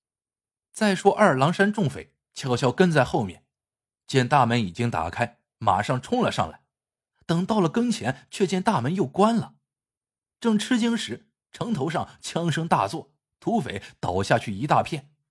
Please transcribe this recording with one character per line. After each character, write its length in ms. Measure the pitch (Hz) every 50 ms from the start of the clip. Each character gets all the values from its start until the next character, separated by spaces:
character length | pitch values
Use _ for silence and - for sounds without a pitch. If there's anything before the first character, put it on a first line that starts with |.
| _ _ _ _ _ _ _ _ _ _ _ _ _ _
再 200 | _ - 220 208
说 220 | 190 170 - 202 202
二 220 | - 214 185 143
郎 160 | 131 135 165
山 200 | 180 - 196 208
众 160 | 208 - 190 131
匪 260 | - 80 - - _ _ _ _ _
悄 220 | - - 131 123
悄 160 | 117 143 123
跟 180 | 120 - 185 175
在 140 | 160 147 123
后 180 | - - 156
面， 220 | 110 95 - - _ _ _ _ _ _ _ _ _ _ _ _ _ -
见 200 | - 131 123 120
大 160 | 147 143 127
门 160 | 113 120 120
已 120 | 110 90
经 180 | 85 - 117 120
打 180 | - 85 82 87
开， 320 | 90 - 120 113 - _ _ _ _ _
马 220 | 113 107 92 95
上 220 | 107 - 135 127
冲 180 | - - 240 247
了 120 | 202 -
上 180 | - - 95 78
来。 140 | - - _ _ _ _ _ _ _ _ _ _ _ _ _
等 200 | - 165 170 190
到 140 | - 226 214
了 80 | 180 156
跟 240 | - 233 240 247
前， 340 | 214 - 101 117 131 - - _
却 160 | - - 202
见 160 | 165 196 180
大 200 | 185 233 202 135
门 120 | 113 135
又 140 | 180 190 165
关 300 | 135 - 175 202 220 233
了。 180 | 214 - - - _ _ _ _ _ _ _ _ _ _ _ _ _ _ _ _ _
正 180 | - 233 220 208
吃 220 | - - 254 226
惊 160 | 226 233 233
时， 340 | 214 - - 113 - - _ _ _ _ _
城 200 | - - 165 233
头 160 | 226 143 131 165
上 300 | 151 156 104 - - _
枪 300 | - - - 165 170 170
声 160 | 139 165 160
大 220 | - 180 139 98 101
作， 240 | - 160 - _ _ _ _ _ _ _
土 220 | - - 226 226
匪 220 | - - 95 101 - - - _
倒 220 | - 90 87 95
下 160 | 98 - 135 113
去 140 | - -
一 140 | 101 95 127
大 160 | 156 156 117
片。 320 | 107 - - 143 - _ _ _ _ _